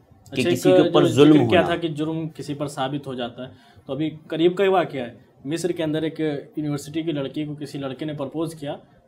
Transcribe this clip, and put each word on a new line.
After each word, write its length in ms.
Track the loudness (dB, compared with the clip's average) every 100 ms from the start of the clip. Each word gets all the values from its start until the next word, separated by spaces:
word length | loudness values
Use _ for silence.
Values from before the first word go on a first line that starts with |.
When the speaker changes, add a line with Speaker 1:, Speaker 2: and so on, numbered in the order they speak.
| _ _ -12
Speaker 1:
अच्छा, 180 | -2 0
Speaker 2:
किसी 200 | 2 6
Speaker 1:
एक 60 | 6
Speaker 2:
के 120 | 6
ऊपर 180 | 6 4
Speaker 1:
जो 20 |
Speaker 2:
जुल्म 240 | 8 8
Speaker 1:
जिक्र 140 | 8 6
किया 140 | 4
Speaker 2:
होना। 140 | 2
Speaker 1:
था 40 | 0
कि 100 | -4
जुर्म 380 | -4 -4 -4 -8
किसी 280 | -10 -10
पर 120 | -6 -6
साबित 400 | -6 -6 -6 -8
हो 80 |
जाता 280 | -8 -8 -10
है, 80 | -16 -18 _ _ -10
तो 60 |
अभी 180 | -6 -6 -8 -8
करीब 240 | 2 2
का 100 | 4
ही 60 | 2
वाकया 320 | 2 0 -4
है, 140 | -10 -12 _ _ -8
मिस्र 260 | -4 -4
के 100 | -2
अंदर 220 | -2 -2
एक 160 | -4 -2 -4 -4 -8 -6
यूनिवर्सिटी 440 | -4 -4 -6 -8
की 100 | -4
लड़की 320 | -4 -4 -6 -8
को 80 |
किसी 240 | -8 -10 -8
लड़के 260 | -8 -8
ने 80 | -8
प्रपोज 420 | -8 -8 -6 -6
किया, 180 | -8 -10 -10 _ _